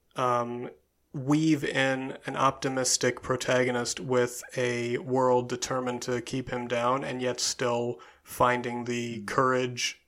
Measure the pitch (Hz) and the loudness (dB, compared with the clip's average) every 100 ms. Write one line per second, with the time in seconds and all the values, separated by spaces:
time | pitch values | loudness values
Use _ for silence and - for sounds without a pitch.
0 | _ - 127 120 120 120 127 - _ _ | _ -2 0 0 0 -6 -10 -14 _ _
1 | _ 151 131 151 160 147 143 135 135 131 | _ -6 2 4 4 2 2 0 2 0
2 | 131 - - 139 135 - 139 165 165 - | -4 -8 -6 2 2 2 -2 0 0 2
3 | - - - 127 - 127 127 120 117 - | 2 0 -2 -2 2 2 2 0 -2 -4
4 | 143 127 120 - - - 123 120 120 123 | 0 2 2 -2 -8 -2 -2 -2 -2 -2
5 | 127 127 127 123 123 123 - 131 123 123 | 0 2 4 4 2 -4 -2 -2 -2 -4
6 | 127 123 117 135 127 123 120 120 120 135 | -4 -4 -2 -6 -4 -4 -2 0 2 0
7 | 143 127 123 123 - - 123 120 120 120 | -2 -2 -2 0 -2 0 0 0 -2 -6
8 | - - - - 123 123 120 120 120 120 | -12 -20 -10 2 4 4 -2 -4 -4 -4
9 | 117 113 101 - 127 127 127 120 - - | -4 -6 -2 2 4 2 0 -2 -4 -4